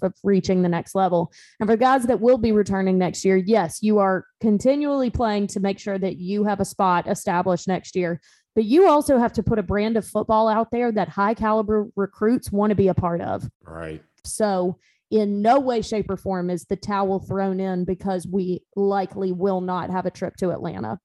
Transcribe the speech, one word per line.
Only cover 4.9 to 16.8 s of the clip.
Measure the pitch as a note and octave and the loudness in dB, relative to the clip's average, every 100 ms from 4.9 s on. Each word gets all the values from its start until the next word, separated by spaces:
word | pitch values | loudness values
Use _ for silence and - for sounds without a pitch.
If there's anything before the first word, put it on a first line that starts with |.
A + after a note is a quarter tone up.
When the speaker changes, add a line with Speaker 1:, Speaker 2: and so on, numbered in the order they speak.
| C#4 B3 | 0 -2
Speaker 1:
playing | - A3+ G#3 G3+ | 0 0 0 -2
to | G3+ | -2
make | G3 G3 | -4 -4
sure | G#3 G3 | -6 -4
that | F#3+ D3+ | -4 -4
you | F3+ G#3 | -4 -2
have | G#3 G3 | 0 -2
a | F#3+ | -4
spot | - F#3+ F3 - | 0 2 2 0
established | G3+ - F3 F#3 F3 - | -4 -2 0 0 -2 -2
next | F#3 - F#3 | -4 -4 -4
year. | F3 E3+ - _ _ | -2 -4 -10 _ _
But | A3 | -2
you | G#3+ D#4 F#4+ | 4 6 6
also | D4 D4 B3+ | 6 4 2
have | A#3 | 2
to | - | 0
put | - G#3+ | -2 -2
a | |
brand | F3 G3+ G#3+ A3+ | -2 -2 0 -2
of | - | -2
football | G#3+ - A3 A3 | -6 0 2 2
out | G#3+ A3+ | 0 -2
there | A#3+ A#3+ | -2 0
that | G#3 E3 | 0 -2
high | G3 G3+ | -2 -2
caliber | A#3 G#3+ A3 G#3 G#3+ G#3 G3 | 0 0 0 2 0 -2 -4
recruits | G3 - G#3+ B3+ - | -4 0 0 0 0
wanna | G3+ G#3+ | 0 2
be | G3 F#3+ | 4 4
a | |
part | E3+ F3 E3+ | 2 0 -2
of. | - G2 - - | -4 -6 -8 -14
Speaker 2:
Right. | - - D#2+ - - _ - | -16 -12 -10 -12 -16 _ -12
Speaker 1:
So | - G#3 F#3 F3+ F3 _ _ _ | -4 -2 0 -2 -6 _ _ _
in | A3 G3+ G3+ | 0 0 0
no | G#3+ C#4 | 2 2
way, | C4 A#3 | 2 -2
shape, | - G#3+ F3+ | -2 -4 -4
or | F#3 | -6
form | F#3+ F#3 F3+ | -6 -4 -4
is | F3 - | -4 -6
the | |
towel | F#3+ | -8